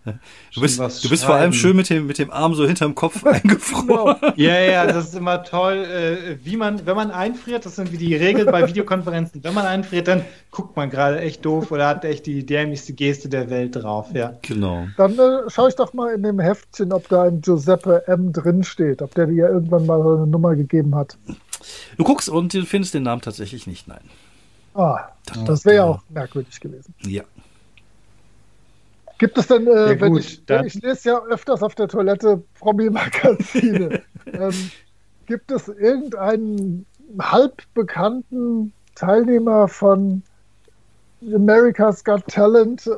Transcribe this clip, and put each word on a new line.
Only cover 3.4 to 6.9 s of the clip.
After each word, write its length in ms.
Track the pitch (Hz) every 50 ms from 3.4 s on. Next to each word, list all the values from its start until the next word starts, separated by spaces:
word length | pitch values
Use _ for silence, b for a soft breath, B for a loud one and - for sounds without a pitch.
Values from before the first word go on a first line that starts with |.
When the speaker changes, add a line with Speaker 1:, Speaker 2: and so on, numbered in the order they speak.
| - 202 208 - - - 269 - 262 247 233 226 214 277 - -
Speaker 3:
Genau. 120 | - 302 -
Speaker 2:
Ja, 240 | - 147 165 175 180
ja, 260 | 185 185 185 180 175
das 220 | 202 170 170 165 165
ist 60 | 175
immer 260 | 185 175 180 180 175
toll, 360 | 175 - 170 175 185 190 196 196 190
äh, 520 | 170 180 175 165 165 170 185 175 180 147 127 123
wie 120 | 160 208
man, 300 | 226 214 208 208 196 160
wenn 80 | 175